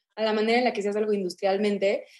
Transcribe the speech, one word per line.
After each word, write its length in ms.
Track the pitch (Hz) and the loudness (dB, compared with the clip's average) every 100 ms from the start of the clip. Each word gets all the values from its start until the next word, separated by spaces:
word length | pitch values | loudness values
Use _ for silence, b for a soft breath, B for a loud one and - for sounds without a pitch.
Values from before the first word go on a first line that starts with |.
| _ - | _ -4
a 80 | |
la 100 | 220 | -2
manera 260 | 214 220 240 | 0 2 2
en 40 | |
la 100 | 247 | 2
que 80 | 226 | 0
se 80 | 202 | -2
hace 80 | 208 | -2
algo 160 | 214 | 0
industrialmente, 920 | 208 180 - 196 196 208 196 196 226 B | -2 -2 -2 -2 0 0 2 0 0 B